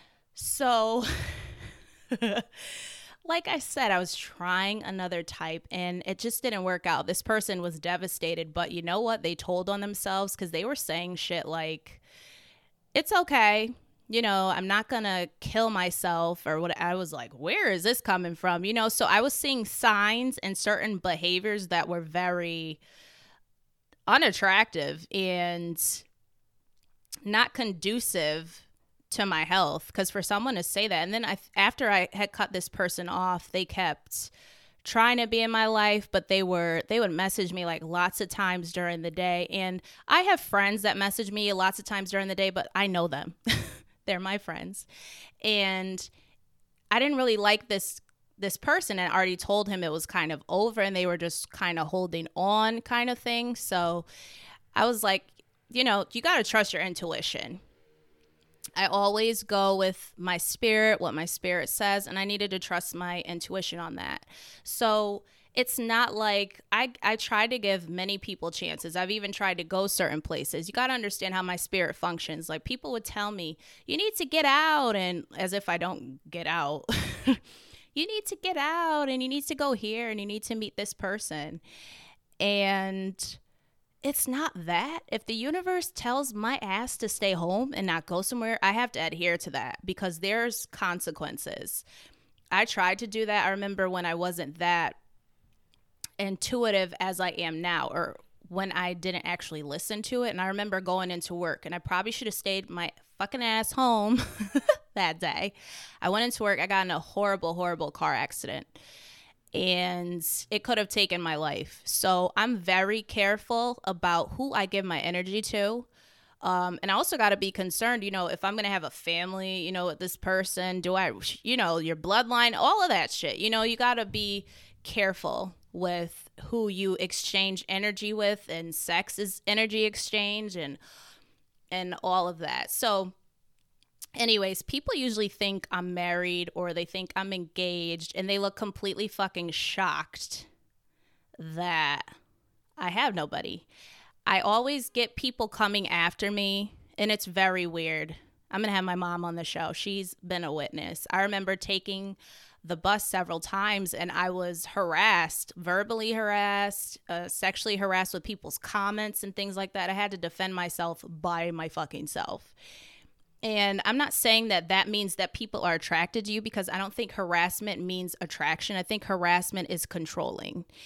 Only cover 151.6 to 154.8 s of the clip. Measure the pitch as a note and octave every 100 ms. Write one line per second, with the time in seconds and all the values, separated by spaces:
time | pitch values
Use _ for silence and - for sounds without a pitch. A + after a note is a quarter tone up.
151.6 | - F#3+ - F#3+ G3 G3 - - - _
152.6 | E3 E3 F#3 G#3 - F#3+ E3+ E3 - G3
153.6 | G#3 G3+ F#3 - F3 F3 F#3 F3+ F3+ E3+
154.6 | - G3+